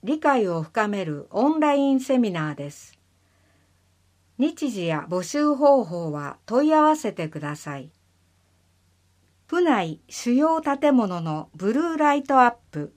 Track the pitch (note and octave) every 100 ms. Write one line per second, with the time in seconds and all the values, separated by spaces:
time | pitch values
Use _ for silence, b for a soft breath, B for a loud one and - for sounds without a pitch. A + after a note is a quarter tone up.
0 | G3 D#4 D4+ C4+ G3 E3 D#3 - G#3+ G3+
1 | E3 D3 - G3 C4+ D#4 D4+ C#4+ C#4 C4+
2 | C4 C4 A3+ F3 D3+ C#3+ C#3+ - - _
3 | _ _ _ _ _ _ _ _ _ _
4 | _ _ _ - C#4+ - D4 G#3 E3+ D#3
5 | D#3+ F3+ F3+ C#4+ D4 C#4 C#4+ C#4 F3+ F3
6 | E3 D3 C#3+ - - A#3 D4+ D#4 D4+ D#4
7 | A3 - D#3+ D#3+ D3+ D3 - C#3 C#3 _
8 | _ _ _ _ _ _ _ _ _ _
9 | _ _ _ _ _ E4+ F4 A#3+ E3 D#3
10 | _ - A#3+ B3 D#4 D#4+ D#4 C#4 D4 C4
11 | G#3 F3 E3 D#3 D#3 D#3 F#3+ A#3+ E4+ D#4+
12 | D4 C#4+ C#4+ C4+ B3 A#3+ _ D3+ D3